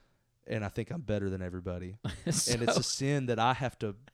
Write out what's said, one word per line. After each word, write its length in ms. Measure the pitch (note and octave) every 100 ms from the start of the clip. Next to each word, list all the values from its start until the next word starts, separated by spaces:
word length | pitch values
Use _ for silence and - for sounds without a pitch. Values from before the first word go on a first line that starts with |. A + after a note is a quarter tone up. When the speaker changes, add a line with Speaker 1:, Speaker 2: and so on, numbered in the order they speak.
| _ _ _ _ -
Speaker 1:
and 180 | A2+
I 60 | G2+
think 220 | - A2
I'm 100 | F3
better 300 | A#2+ G#2 G2
than 100 | F#2+
everybody. 560 | F2+ F#2 F2+ F2+ F2+ G2+
Speaker 2:
<laughs> 40 | - - -
Speaker 1:
And 20 |
it's 180 | D#3 - A#2+ A#2+ -
Speaker 2:
So 40 |
Speaker 1:
a 40 |
sin 420 | - - C3+ C#3+ B2
that 140 | A2+
I 140 | A#2 B2+
have 220 | B2+ -
to 160 | A2 G2+ -